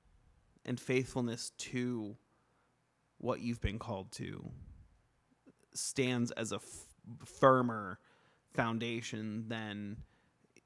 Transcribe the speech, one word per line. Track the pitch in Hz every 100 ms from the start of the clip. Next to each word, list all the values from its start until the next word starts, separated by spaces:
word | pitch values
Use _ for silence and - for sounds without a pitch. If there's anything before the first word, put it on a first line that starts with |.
| _ - - - _ _
and | - 120
faithfulness | - 127 123 135 120 120 - -
to | - 127 123 120 104 113 _ _ _ _ _ _ _ _ _ _
what | 120 67
you've | 117 117
been | 110 107
called | 113 98 95
to | - 92 - - - - - - - _ _ _ _ - _ _
stands | - - - 127 123 117
as | - 107
a | 98
f-, | - - - - - 120
firmer | - - 135 131 123 110 98 92 - - - _ _
foundation | - 117 113 117 117 113 110 107 107 110
than | 113 107 104 104 104 - _ _ _ _ -